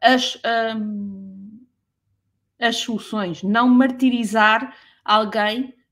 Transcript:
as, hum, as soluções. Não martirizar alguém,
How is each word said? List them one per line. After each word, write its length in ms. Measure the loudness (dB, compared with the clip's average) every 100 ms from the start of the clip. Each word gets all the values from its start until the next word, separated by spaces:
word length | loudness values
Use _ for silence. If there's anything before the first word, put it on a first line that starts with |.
as, 400 | 4 4 0 -6 -4 -2 -2
hum, 920 | -4 -6 -8 -8 -12 -16 -18 -18 -20 _ _ _ _ _ _ _ _ _ _
as 180 | -4 -4
soluções. 680 | -6 -8 -6 -6 -4 -4
Não 260 | 0 2 4
martirizar 1080 | 6 4 2 0 0 -2 2 4 2 -2 -14 _ _
alguém, 720 | 0 0 2 -2 -2 -2 -6 -10 _